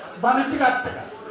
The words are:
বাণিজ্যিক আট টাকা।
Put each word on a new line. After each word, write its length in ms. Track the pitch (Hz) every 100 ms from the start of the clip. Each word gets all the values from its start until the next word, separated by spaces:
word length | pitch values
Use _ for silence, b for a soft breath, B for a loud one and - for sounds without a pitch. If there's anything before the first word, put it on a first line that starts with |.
| - 175
বাণিজ্যিক 400 | 226 269 269 277
আট 220 | 254 254
টাকা। 180 | 254 - - - -